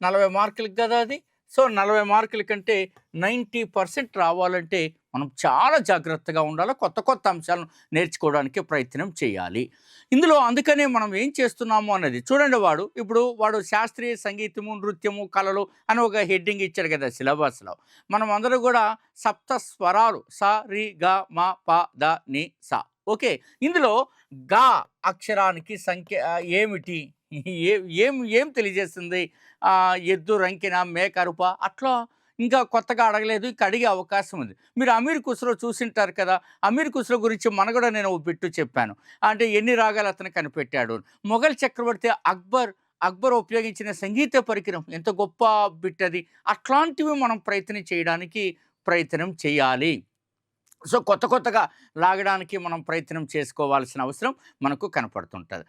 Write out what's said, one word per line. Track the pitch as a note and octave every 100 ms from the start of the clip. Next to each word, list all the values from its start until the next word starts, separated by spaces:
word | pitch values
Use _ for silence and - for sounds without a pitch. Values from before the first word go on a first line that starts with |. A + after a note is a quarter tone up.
నలభై | F3+ G3 G3
మార్కులకి | F#3+ G#3 G#3 A3 F#3+
కదా | A#3 A#3
అది. | A#3 C#4+ _ _ _ -
So | C4
నలభై | G#3 G3+ G#3+
మార్కుల | G#3 G#3 A3 A3
కంటే | G3 G#3 F#3 G3+ F#3 _ _ D#3+
నైంటీ | F#3+ B3 A#3 A#3+
పర్సెంట్ | A3 G3 F#3 - B3+ G3
రావాలంటే | E3+ F3 F3+ F3+ E3 F#3 D#3+ - _ B2+
మనం | - - D3+
చాలా | C3 A#3+ D4+
జాగ్రత్తగా | G#3 F3+ D#3+ D#3 - D#3+
ఉండాలి, | D3+ D#3 G3
కొత్త | C4+ F#3 F#3+
కొత్త | G3+ C4 G3+
అంశాలను | F3 E3 F3 E3 _ _
నేర్చుకోవడానికి | D#3+ F3 - D#3 D3 C3+ G3
ప్రయత్నం | - D3+ B2+ C#3 F#3+ D#3+
చేయాలి. | C3 F#2+ F2 G2+ - _ _ - -
ఇందులో | B3+ E4+ D4+
అందుకనే | A#3+ B3 D4 D4 C#4+
మనం | A#3+ G#3+ F#3+
ఏం | C4+ C#4+
చేస్తున్నాము | A#3+ - A3+ A3 G#3+
అన్నది | F#3+ D3+ B2 -
చూడండి. | C4+ C#4+ B3
వాడు | F#3+ D#3 G3+ -
ఇప్పుడు | G#3 A3+ B3 A#3
వాడు | G#3+ G#3+
శాస్త్రీయ | F#3 G#3+ A3+ - A#3 A#3
సంగీతము, | G#3 G3+ G#3+ - G#3 G#3+
నృత్యము, | G3+ E3+ G#3 G3+ G3
కళలు | G3 G3 G3 F#3+ _ -
అని | A3+
ఒక | A#3 G#3
హెడ్డింగ్ | F3+ F#3+ F3 G3+
ఇచ్చాడు | F#3+ F3+ E3
కదా | D3+ C3+
సిలబస్లో. | - C3+ D3 D3 - G2 F2 _ _ -
మనం | G#3 A3
అందరూ | G#3 A#3 B3+
కూడా | A#3+ A#3 G#3+ A3 _ -
సప్త | A3 G#3 - B3+
స్వరాలు | - - F3+ G3 A3+ G3 -
స, | -
రి, | G3+ G#3+ G3+ G3+ G#3+ E3
గ, | F3 F#3+ F#3
మ, | E3 F#3 F#3 -
ప, | E3+ - A#2+
ద, | D3 E3 -
ని, | C3+ F3+ _
స. | - A#2 - _ -
ఓకే, | G#3+ B3 D3 _ -
ఇందులో | C#4+ F4 C4 A3 C4 _ _ C3+
గా | B2+ G#3 B3+ F#3 - _ F3+
అక్షరానికి | F#3 - G3+ F#3+ E3+ E3 G#3
సంఖ్య, | - F3+ E3+ F#3+
ఆ, | D3+ E3+
ఏమిటి, | F3 F3+ G#3+ F#3+ - E3 C#3+ _ _ D3+ F3+
ఏ-, | F3 E3+ G#3 F#3
ఏం, | E3 B3 C4+ A#3
ఏం | A3 D4+
తెలియజేస్తుంది? | B3+ G3+ F#3 F3+ F3+ F3 F3+ E3 _ _ _
ఆ, | G3 F#3 F#3 F#3
ఎద్దు | E3+ F#3+ D#3+ G#3
రంకిన, | F#3 F#3+ G3 F3+
మేక | F3+ E3+ F#3+ F#3+
అరుప, | F3 E3
అట్లా | F3+ F#3 F#3+ - C4+ B3 A#3 _ _ -
ఇంకా | A#3 C4
కొత్తగా | A#3+ A#3 - A#3 A3+
అడగలేదు, | G#3 G#3+ G#3+ A#3+
ఇంకా | A3 G3
అడిగే | A#3 A#3
అవకాశం | F#3+ F3 G3 F#3+ E3+
ఉంది. | A2+ - _ A#3+
మీరు | B3+
అమీర్ | A3+ C4 D#4+
ఖుస్రో | B3 A#3 B3
చూసింటారు | A3+ A#3+ - A#3 - G3
కదా, | F3 F#3 F#3 - _
అమీర్ | G3 B3 D4+
ఖుస్రో | C4 A#3 A#3+
గురించి | A3 A3 A#3
మన | G3+ G3+
కూడా | A#3 A#3+
నేను | G#3+ G3
ఓ | F3
బిట్టు | D#3+ E3 F3+
చెప్పాను, | E3 C#3+ C3 A2 G2+ _ -
అంటే | G#3 G#3+ A3+
ఎన్ని | G#3 A3+ A#3+
రాగాలు | A3 G#3+ G3+
అతను | F#3 F#3
కనిపెట్టాడు. | F3 D3 D#3 C3 C#3 A2+ A2+ - _ G3+
మొఘల్ | A3+ D#4 C4 B3+
చక్రవర్తి | - A#3+ A3 A#3
అక్బర్, | - - F#3 F#3 B3+ A3+ - _ -
అక్బర్ | F3+ F#3 B3+
ఉపయోగించిన | A#3+ E3+ A3+ A3+ F#3+ G#3
సంగీత | F3+ G3 G#3+ D4 C4
పరికరం | A#3 G3+ G#3 F3 D#3
ఎంత | E3 E3
గొప్ప | F#3+ G3 - A3+ G#3+ G3+
బిట్ | D#3+ F#3 E3
అది. | F3+ F3 E3 _ -
అట్లాంటివి | G#3+ - C4+ E4 C#4 D4+ C#4+
మనం | B3 A3
ప్రయత్నం | - G3+ F#3+ G#3 F3+
చేయడానికి | F3 E3 E3+ F3 G#3+ F#3+ E3+ _ _ -
ప్రయత్నం | F3 E3 D#3 F3 E3 D3+
చేయాలి. | C#3+ C3 B2+ D#3+ C#3+ - _ _ _ _ _ _ _ D#3+
So | A#3+
కొత్త | G3 G3 A#3+
కొత్తగా | B3 A3 G#3+ D#3+ _ _ D#3
లాగడానికి | F3 F#3+ G3 F#3+ F3 G3
మనం | F3 E3
ప్రయత్నం | D#3+ E3 - D#3+ D3 D#3
చేసుకోవాల్సిన | C3+ - C#3+ C#3 B2+ C3+
అవసరం | C3 D3 B3 C4+ _ -
మనకు | C#3 C#3 G3
కనపడుతుంటది. | D3 A2+ G2+ F2 F#2+ E2 F#2